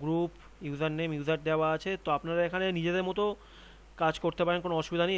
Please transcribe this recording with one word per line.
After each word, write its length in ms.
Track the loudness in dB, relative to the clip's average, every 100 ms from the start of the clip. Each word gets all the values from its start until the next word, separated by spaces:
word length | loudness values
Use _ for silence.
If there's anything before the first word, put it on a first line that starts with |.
group, 280 | -2 0 -2 -6 -20 -12 -8
ইউজার 260 | -4 -2 -2
নেম, 120 | -4 -4
ইউজার 200 | -2 0 2
দেওয়া 200 | 2 2 0
আছে। 140 | -2 -4
তো 40 | 0 0
আপনারা 240 | 0 0 0
এখানে 180 | 0 0 0
নিজেদের 260 | 0 0 0
মতো 160 | 0 0 -2 -12 -20 -20 -20 -18 0
কাজ 120 | 0 2
করতে 180 | -2 0 2
পারেন, 140 | 2
কোনো 100 | 2 -2
অসুবিধা 240 | 0 0
নেই। 80 | 2